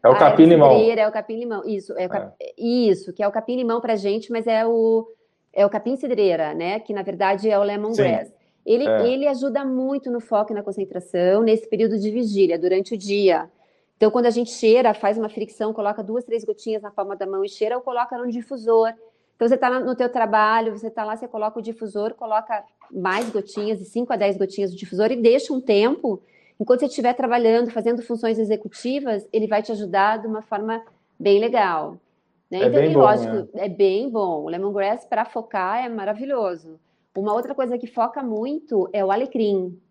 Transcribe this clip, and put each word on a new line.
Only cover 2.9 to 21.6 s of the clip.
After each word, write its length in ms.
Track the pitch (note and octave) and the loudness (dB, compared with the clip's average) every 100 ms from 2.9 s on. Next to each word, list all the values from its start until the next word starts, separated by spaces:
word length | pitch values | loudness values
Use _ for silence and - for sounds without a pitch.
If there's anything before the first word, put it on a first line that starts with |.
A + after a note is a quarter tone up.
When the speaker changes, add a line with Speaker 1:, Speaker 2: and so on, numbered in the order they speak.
| F#3 - | 2 -2
Speaker 2:
que 80 | F3 | -4
é 60 | G3+ | -2
o 40 | |
capim-limão 480 | A3 A3 B3+ A#3+ A#3 | -2 -4 -4 -2 -2
pra 160 | A3+ G#3+ | -2 -2
gente, 360 | G3 G#3+ A3 | -2 -4 -4
mas 160 | A#3 A3+ | -6 -2
é 180 | A3 A3+ | 0 2
o, 420 | A#3 A3+ A3+ A3+ - _ _ _ | 2 2 0 -2 -20 _ _ _
é 100 | - | 2
o 60 | G3+ | 2
capim-cidreira, 880 | G#3 A3+ C4 C#4+ A#3 G3 E3 D#3 D#3 | 2 -4 -4 -4 2 2 2 -2 -4
né? 240 | E3+ G#3+ | -4 -6
Que, 120 | A3 | -6
na 120 | G3+ | -8
verdade, 460 | F#3+ F3+ G3 G3+ A3 | -8 -2 0 0 2
é 80 | G3+ | 2
o 60 | |
lemongrass. 640 | G3+ G3+ G#3 A3+ C3+ A2 - | 0 -2 -4 0 0 0 -4
Speaker 1:
Sim. 60 | _ _ _ - | _ _ _ 0
Speaker 2:
Ele, 220 | A#3 C#4 | 2 2
Speaker 1:
É. 200 | A3 A#3 | 2 2
Speaker 2:
ele 200 | C4 C#4+ | 2 0
ajuda 360 | C4 C4+ A#3+ | 0 -2 -2
muito 460 | C4+ B3+ C4 C#4 C4+ | -2 -4 -2 -4 -4
no 100 | A#3+ | -8
foco 320 | A3+ G#3 G#3+ | -2 -2 -2
e 40 | G#3 | -6
na 80 | |
concentração 800 | G3+ G3+ F#3+ F3+ F3+ F3+ F3+ G3+ | -6 -8 -8 -8 -6 0 2 4
nesse 260 | A3+ A3 A3 | 4 2 0
período 300 | G#3 A3+ G#3 | 0 0 0
de 100 | G#3 | -2
vigília, 480 | A3 A3+ G3 F#3 E3+ | -2 -2 2 2 2
durante 380 | F3+ F#3+ G3 A3 | 0 0 -2 -8
o 20 | |
dia. 500 | G3 G3+ F#3+ D#3+ D#3+ _ _ _ _ _ | -4 2 2 2 -2 _ _ _ _ _
Então, 140 | G#3+ | 2
quando 160 | A#3 A#3+ | 4 2
a 60 | |
gente 180 | A#3 A#3 | 0 -4
cheira, 440 | - A3 A#3 A#3 G#3 | 0 4 6 4 2
faz 240 | G3+ G#3+ | 0 -2
uma 100 | G#3+ | -4
fricção, 420 | G#3+ A3 - G#3+ | -6 -10 -6 -6
coloca 300 | A3 G3+ G#3+ | -4 -4 -4
duas, 200 | G3+ A#3 | -6 -8
três 200 | B3 A3+ | -4 -6
gotinhas 380 | G#3+ G#3 A#3 A3 | -4 -8 -6 -8
na 80 | G#3 | -8
palma 260 | G#3 G3 G3 | -8 -8 -6
da 120 | F#3+ | -6
mão 180 | F#3+ G3 | -4 -6
e 20 | |
cheira, 280 | - G#3+ B3 | -4 -4 -2
ou 40 | |
coloca 340 | B3 A#3+ B3 B3 | -4 -4 -4 -6
no 100 | B3 | -6
difusor. 640 | A#3 A3+ C4+ A3 A3+ A3+ A3+ - _ _ _ | -8 -10 -8 2 2 2 -2 -20 _ _ _
Então, 120 | A3+ | 2
você 80 | C4 | 2
tá 120 | B3 B3+ | 2 0
no 160 | B3 B3 | -2 -2
teu 140 | B3 | -2
trabalho, 680 | B3 A3 G#3+ G#3+ A3+ A3+ G#3 | 0 0 2 4 2 -2 -6
você 120 | A3+ | -10
tá 140 | A3+ G#3+ | -8 -8
lá, 100 | A3+ | -8
você 120 | B3 | -10
coloca 320 | A3+ G#3+ | -6 -6
o 20 | A3+ | -6